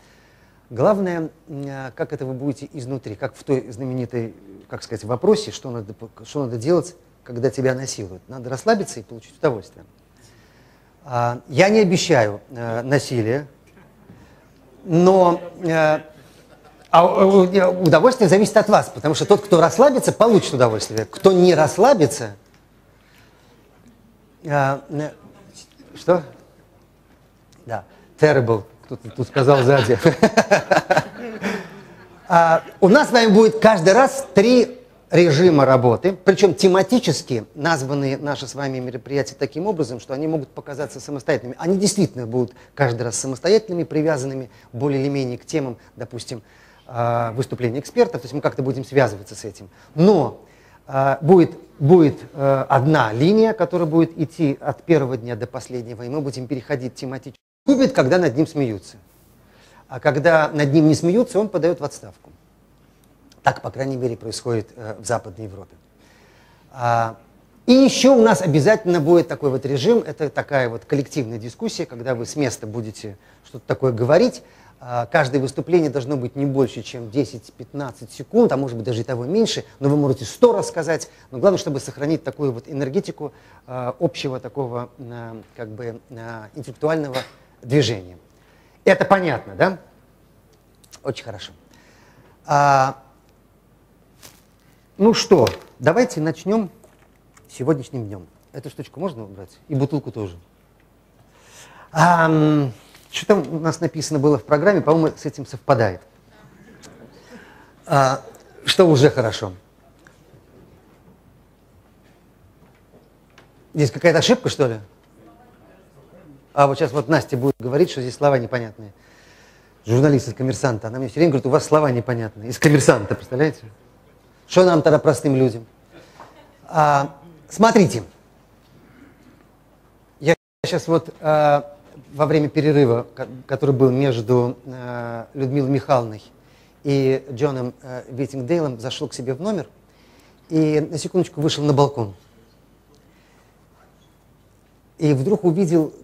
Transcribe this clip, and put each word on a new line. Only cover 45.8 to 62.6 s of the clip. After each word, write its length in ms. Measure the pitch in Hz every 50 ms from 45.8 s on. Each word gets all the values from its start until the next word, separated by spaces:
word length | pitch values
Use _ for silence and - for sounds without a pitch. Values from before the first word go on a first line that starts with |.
| _ _ _
допустим, 460 | - 120 - - 117 - - 131 113 - _ _ _ _ _ _ _ _
а, 460 | - 123 117 120 120 120 117 117 113 110
выступления 480 | 120 131 - - 117 123 117 113 143
экспертов, 420 | - - - 240 240 - - 123 -
то 20 |
есть 80 | 117 127
мы 80 | 147
как-то 220 | - 156 - - 131
будем 240 | 131 123 131 131
связываться 480 | - 131 139 127 113 104 98 98 - 110
с 100 | - -
этим. 240 | 107 95 - 101 92 _ _ _ _ _
Но, 480 | 151 170 202 214 170 135 113 - - - _ _ _ _ _ _ _ _
а, 320 | - 135 135 135 139 135 -
будет, 300 | 151 143 190 185 160 - - - - - _ -
будет, 400 | 151 139 180 180 156 143 - - - - -
э, 320 | 160 139 139 135 135 131
одна 460 | - 135 135 123 151 156 147 120 110 107
линия, 400 | 117 143 175 208 220 220 226 220
которая 340 | 220 175 175 180 180 175
будет 320 | 156 151 170 165 165 165 -
идти 380 | 156 - - - 165 143 135 -
от 260 | - 147 135 - _
первого 340 | - 170 151 135 120 131 117
дня 180 | 113 120 120
до 100 | 107 123
последнего, 560 | - - 127 - - 127 123 113 117 120 104 123
и 60 | 120
мы 140 | 135 156 143
будем 240 | 143 123 127 127
переходить 480 | 117 143 127 - - 147 127 127 123 -
тематически. 420 | - 147 127 131 131 - 139 - _ _ _ _ _ _
Любит, 260 | - 285 247 269 - -
когда 240 | 180 143 127 170
над 180 | 185 180 147 113
ним 120 | 139 160
смеются. 500 | - - 147 139 117 107 95 - - - 104 _ _ _ _ _ _ _ _ _ _ _ _ _ _ _ - _ _ 131
А 80 | 123
когда 480 | - 151 135 151 139 170 165 160 151 147
над 240 | 165 147 147 143 135
ним 160 | 165 151 156
не 60 | 151
смеются, 440 | - 160 170 180 233 247 240 - 185
он 120 | 220 202
подает 300 | 208 175 147 170 175 -
в 40 | 143
отставку. 460 | 135 - - - 101 - _ _ - 80 _ _ _ _ _